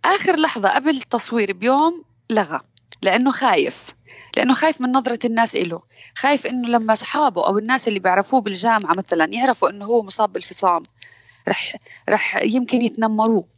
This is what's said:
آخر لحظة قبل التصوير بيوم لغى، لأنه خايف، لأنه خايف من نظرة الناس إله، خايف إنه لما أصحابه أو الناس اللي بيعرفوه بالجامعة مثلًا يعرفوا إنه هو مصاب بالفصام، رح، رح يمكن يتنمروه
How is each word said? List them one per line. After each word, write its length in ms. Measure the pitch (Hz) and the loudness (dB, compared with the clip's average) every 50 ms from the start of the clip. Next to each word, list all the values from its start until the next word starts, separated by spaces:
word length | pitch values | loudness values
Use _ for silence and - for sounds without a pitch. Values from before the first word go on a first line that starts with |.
| - | 2
آخر 320 | - 381 403 - 381 349 | 2 0 2 2 0 2
لحظة 320 | 311 311 311 - 233 196 190 | 2 0 0 -2 0 0 2
قبل 220 | 185 277 262 302 | 2 2 2 0
التصوير 600 | 302 262 - _ - 233 - - 233 233 208 196 | -2 -2 -4 _ -6 -4 -4 -2 0 -2 0 -2
بيوم 520 | 196 180 196 240 269 277 311 330 349 330 - _ _ _ _ _ | -4 -2 0 2 2 4 4 2 0 -2 -14 _ _ _ _ _
لغى، 300 | 226 214 196 - 165 135 - _ _ - _ _ - _ | 0 0 0 0 -4 -8 -8 _ _ -20 _ _ -16 _
لأنه 280 | - 190 185 226 254 269 | 0 2 2 4 2 2
خايف، 640 | 247 - 269 247 190 160 143 - - - - - - _ _ - - - - - - | 0 2 2 2 2 2 2 0 -4 -10 -16 -20 -20 _ _ -20 -20 -20 -20 -6 -2
لأنه 180 | - 254 254 262 | 0 2 2 2
خايف 260 | - - 320 311 - | 2 2 0 0 0
من 120 | 254 247 | -2 0
نظرة 260 | 254 269 233 262 240 226 - | 2 2 2 0 -4 -2 -2
الناس 320 | 240 226 226 233 226 - | -2 2 2 0 2 0
إله، 240 | - 180 170 165 165 _ _ _ - - - _ | -2 -2 -2 -6 -10 _ _ _ -20 -20 -16 _
خايف 300 | - - 277 294 262 - | -2 0 2 2 2 0
إنه 220 | - 247 254 240 233 | -4 -4 -4 -2 0
لما 240 | 240 233 220 220 | 0 0 2 2
أصحابه 540 | 220 214 - - - 302 302 262 180 175 - | 0 0 -2 -4 -2 0 0 0 0 0 0
أو 120 | - 196 208 | 0 0 0
الناس 300 | 214 226 254 254 - 240 | 0 0 -2 0 0 -2
اللي 100 | 208 190 | -2 0
بيعرفوه 420 | 180 190 180 190 196 - 262 262 | 0 2 2 2 0 2 0 0
بالجامعة 540 | 202 208 196 180 180 233 226 214 202 160 170 | 0 -2 -6 -2 0 2 2 2 2 0 -2
مثلًا 280 | 190 185 - 180 165 160 | -2 0 -2 0 0 0
يعرفوا 460 | 151 202 233 254 269 233 - 202 - | 0 0 0 0 0 0 0 0 -2
إنه 140 | 202 202 202 | -2 -4 -4
هو 180 | 208 233 240 | 0 0 0
مصاب 300 | 214 196 - - 214 208 | 0 -2 -2 -2 -2 -2
بالفصام، 500 | 185 180 - - - - 202 185 175 165 - _ _ _ - - - _ _ - _ _ _ - | -2 -8 -8 -2 -2 0 2 2 0 0 -4 _ _ _ -20 -20 -20 _ _ -20 _ _ _ -4
رح، 280 | 196 - - - - - _ - - - _ - | -4 -4 -6 -10 -12 -14 _ -20 -20 -12 _ -2
رح 340 | 214 214 - - - - | -2 -2 -2 -4 -4 -2
يمكن 400 | - 226 214 254 247 - - 247 | -2 0 0 0 0 0 0 0
يتنمروه 600 | 240 220 - - 226 220 220 214 220 226 226 196 170 _ _ | 0 0 0 0 -2 0 0 2 2 2 2 0 -2 _ _